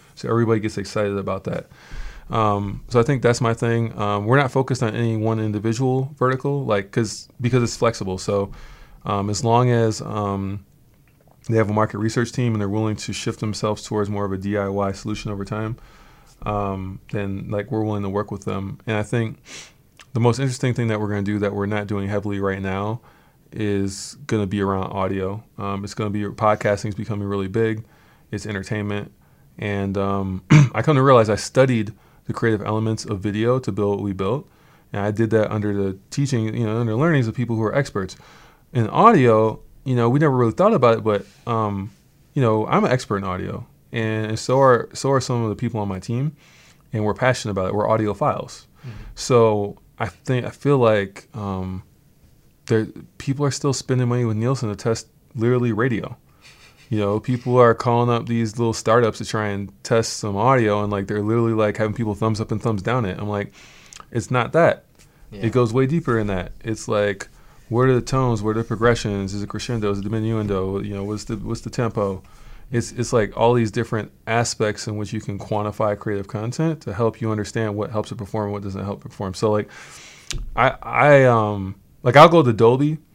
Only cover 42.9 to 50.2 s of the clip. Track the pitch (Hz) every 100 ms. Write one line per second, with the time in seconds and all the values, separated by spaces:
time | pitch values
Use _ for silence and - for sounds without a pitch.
42.9 | 127 - 101 98 92 95 104 - _ -
43.9 | 117 110 110 107 113 - 135 135 117 -
44.9 | - 135 135 - 120 110 101 117 110 101
45.9 | 92 101 120 151 - - - - _ -
46.9 | 110 104 98 127 - 107 95 92 104 107
47.9 | 110 107 101 143 - - - - _ 127
48.9 | 107 - - - 120 113 104 101 - _
49.9 | - - -